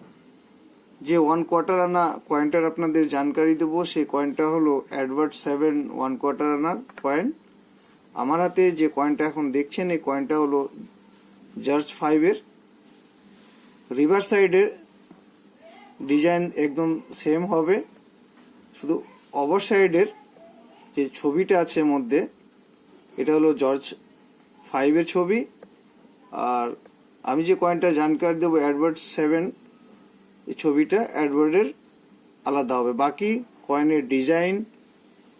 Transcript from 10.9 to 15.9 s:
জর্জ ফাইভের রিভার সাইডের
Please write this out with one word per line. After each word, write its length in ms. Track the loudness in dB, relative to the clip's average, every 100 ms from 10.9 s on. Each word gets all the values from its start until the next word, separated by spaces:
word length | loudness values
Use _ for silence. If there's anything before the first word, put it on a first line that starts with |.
| -20 -20 -20 _ -20 -20 -8 -2
জর্জ 200 | -2 -2 -4
ফাইভের 380 | 0 2 2 0 -4 _ _ _ _ -20 _ _ -20 -20 -20 -20 -20 -20 -6 0
রিভার 240 | 2 2 2
সাইডের 360 | 2 4 4 2 -2 -18 _ -20 -20 _ _ _ _ -20 -20 -20